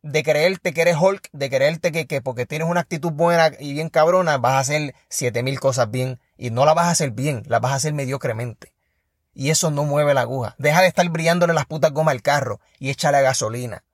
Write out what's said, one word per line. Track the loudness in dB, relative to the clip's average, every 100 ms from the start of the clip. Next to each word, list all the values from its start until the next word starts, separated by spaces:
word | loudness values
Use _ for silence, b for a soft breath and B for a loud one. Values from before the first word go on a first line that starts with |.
de | -2 -2
creerte | 0 2 2 0 -4
que | 0
eres | 2 4
Hulk, | 2 0 -10
de | -8 -4
creerte | 0 0 0 -4
que, | -4
que | -4 -6
porque | -6 -6
tienes | -6 -4 -2
una | -2
actitud | -4 -6 -6
buena | 0 2 4 2 0
y | -8
bien | -6 -2
cabrona, | 2 4 4 2 2
vas | 2
a | 2
hacer | 0 -2 -4 -10 _
siete | -4 -4 -2
mil | -4 0
cosas | 0 0 -2
bien | -2 -6 -8 _ _
y | -6
no | 2
las | 4
vas | 4
a | 2
hacer | 0 -2
bien, | -2 -4 -4 -2
las | -2
vas | 0
a |
hacer | -2 -4
mediocremente. | -4 -6 -4 -4 -6 -8 -12 -20 _ _ _ _ _ _
Y | -6 -2
eso | 0 0
no | -2
mueve | 0 2 2
la | 2
aguja. | 0 -4 -6 -2
Deja | 2 4
de | 4
estar | 2 0
brillándole | 0 0 2 2
las | 2
putas | -2 0 0
gomas | 2 0
al | 0
carro | 0 0 -2 -8 _ _
y | -8
échale | -2 2 4
gasolina. | 2 0 -4 -6 -10 -12 _